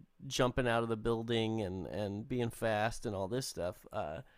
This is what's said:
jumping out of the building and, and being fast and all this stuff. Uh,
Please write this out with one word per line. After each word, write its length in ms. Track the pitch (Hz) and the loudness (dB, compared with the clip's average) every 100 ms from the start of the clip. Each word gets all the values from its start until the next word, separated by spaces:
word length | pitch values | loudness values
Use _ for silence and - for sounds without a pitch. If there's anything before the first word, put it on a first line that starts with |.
| - _ 135 | -18 _ -6
jumping 420 | 131 127 127 123 | 2 2 4 4
out 140 | 117 | 4
of 40 | 113 | 2
the 80 | 110 | 0
building 640 | 113 113 117 117 110 110 | 2 0 2 2 2 2
and, 240 | 98 92 65 | 0 -2 -4
and 400 | 76 104 101 127 | -2 -2 -4 -4
being 220 | 127 117 | 0 0
fast 540 | - 113 107 110 - 123 | 0 0 2 2 0 -4
and 80 | 98 | -2
all 120 | 95 | 0
this 180 | 123 131 | -2 -2
stuff. 280 | - 87 - - | -2 -4 -4 -8
Uh, 280 | 107 80 80 - | -6 -4 -6 -12